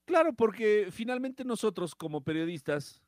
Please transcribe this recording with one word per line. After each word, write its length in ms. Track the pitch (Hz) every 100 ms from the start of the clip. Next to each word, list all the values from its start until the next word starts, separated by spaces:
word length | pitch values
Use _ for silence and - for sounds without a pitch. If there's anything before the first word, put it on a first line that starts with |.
Claro, 280 | - 339 320
porque 540 | 240 226 214 214 208 185
finalmente 520 | 175 226 254 262 262
nosotros 520 | 254 226 220 180 170 -
como 260 | 160 147
periodistas, 800 | 139 156 165 175 - 147 - -